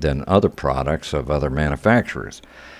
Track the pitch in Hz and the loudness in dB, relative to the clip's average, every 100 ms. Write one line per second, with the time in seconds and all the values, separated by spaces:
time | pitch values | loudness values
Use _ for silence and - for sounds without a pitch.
0 | 73 69 - 98 101 - 73 67 67 78 | -2 0 2 4 4 0 -2 0 0 -2
1 | - 73 64 73 71 67 76 71 107 120 | -2 -4 -2 0 0 0 0 0 2 2
2 | - - 50 - - - - - | 0 -6 -10 -14 -20 -20 -20 -20